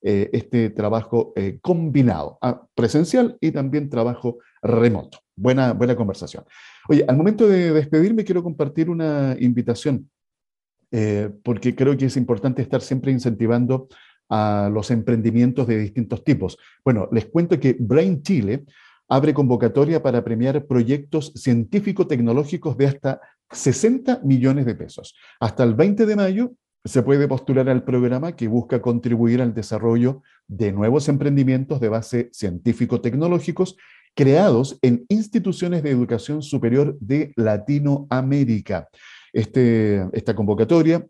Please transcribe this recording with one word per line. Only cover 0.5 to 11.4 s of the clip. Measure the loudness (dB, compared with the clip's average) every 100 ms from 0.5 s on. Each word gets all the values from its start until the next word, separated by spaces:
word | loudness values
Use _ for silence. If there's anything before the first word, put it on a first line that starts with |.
| 0 0
trabajo, | 0 -2 -2 -2 -2 -2 -4
eh, | -6 -6
combinado, | -2 -2 0 2 2 2 -6 -6
ah, | -4 -4 _
presencial | -2 0 2 2 2 0 0
y | -4
también | -2 -4 -4 -4
trabajo | -2 -2 -2 -6 -8 _ _
remoto. | 0 2 2 2 -6 -20 _
Buena, | -4 0 2 2
buena | 0 0 0
conversación. | -2 -6 -10 -16 -20 -20 -20 -12 2
Oye, | 2 4
al | 2
momento | 2 4 4
de | 4 4
despedirme | 2 2 2 2 2
quiero | 0 -2
compartir | -4 -4 -4 -2 -2
una | -2 -2 -2 -2 0
invitación, | 0 0 -2 -2 -2 -4 -6 _ _ _ _ _ _ _ _
eh, | -2 0 0 -4 -8